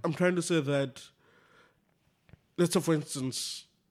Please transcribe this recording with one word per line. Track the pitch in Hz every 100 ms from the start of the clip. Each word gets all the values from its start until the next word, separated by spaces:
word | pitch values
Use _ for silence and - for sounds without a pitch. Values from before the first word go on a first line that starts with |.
I'm | 170
trying | 147 180 180
to |
say | 165 165
that, | 139 143 135 - - _ _ _ _ _ _ _ _ _ _ _ _ - _ -
let's | 175
say, | 185
for | 156
instance, | 156 143 143 131 - - - - _ _